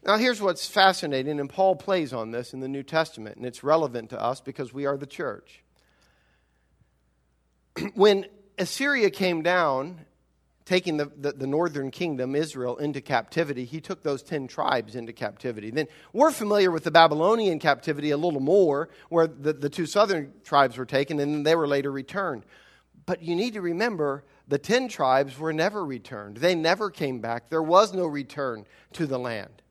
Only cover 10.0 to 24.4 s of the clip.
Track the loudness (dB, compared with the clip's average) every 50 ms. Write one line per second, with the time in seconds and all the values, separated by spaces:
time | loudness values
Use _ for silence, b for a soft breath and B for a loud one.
10 | -20 _ _ _ _ _ _ _ _ _ _ _ _ 0 0 0 0 0 -2 -2
11 | -2 -4 -6 -6 -6 -6 -6 -4 -6 -2 0 0 0 0 -2 -6 -8 -8 -6 -6
12 | -6 -4 -4 -4 -4 -2 -2 -2 -2 -2 -4 -8 -6 -6 -6 -4 -4 -4 -4 -6
13 | -6 0 0 0 0 0 -2 -2 -2 -2 -2 -8 -8 -8 -10 -12 -10 -10 -12 -6
14 | _ -4 -4 -4 -6 -6 -8 -6 -6 -8 -6 -4 -2 0 0 0 -2 -4 -10 -12
15 | -12 -12 -12 -8 -8 -8 -8 -6 -8 -8 -8 -6 -10 -6 -4 -4 -4 -4 B B
16 | B B B 4 4 4 4 0 -2 2 4 4 4 4 2 0 -4 4 8 8
17 | 8 8 6 4 2 2 2 4 2 0 0 2 2 2 2 2 0 -4 -4 -2
18 | 0 0 0 0 0 -2 -2 -2 0 4 6 6 6 6 4 0 -4 -6 B B
19 | B B 2 2 2 2 0 -4 -4 -4 -4 -2 -4 -6 -4 -4 -6 -2 2 2
20 | 4 4 2 -4 -4 -8 -14 -20 _ 2 4 4 4 4 2 -6 -10 -2 0 0
21 | 0 0 -2 -2 -2 0 -2 0 2 2 2 2 2 0 0 0 0 -2 -4 -6
22 | -10 -8 -8 -6 -4 -4 -6 -8 -10 b b b b b b b b b _ -20
23 | _ -6 -6 -6 -2 -4 -2 -2 -2 -2 -4 -6 -6 -4 -2 0 -2 -2 0 -2
24 | -2 -2 -4 -6 -10 b b b